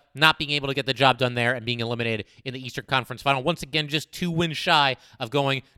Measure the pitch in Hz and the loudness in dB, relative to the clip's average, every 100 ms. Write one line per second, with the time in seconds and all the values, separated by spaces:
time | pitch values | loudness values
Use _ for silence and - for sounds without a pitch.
0 | _ 135 156 - 143 147 135 139 127 123 | _ 2 4 4 -2 -2 -2 -2 -2 4
1 | 135 123 123 120 120 127 113 120 117 117 | 4 4 2 2 0 0 -4 -4 -2 -2
2 | 117 110 - _ 135 127 127 - - 131 | -2 -4 -6 _ -14 -12 -10 -10 -2 -2
3 | 117 120 139 139 135 165 135 156 151 151 | -2 -4 0 0 0 -2 -4 -4 -2 -4
4 | - - 175 165 170 143 - 160 139 123 | -4 -6 -2 0 -2 -2 2 4 2 0
5 | - - 120 143 139 135 - | -10 -12 -2 0 2 -2 -6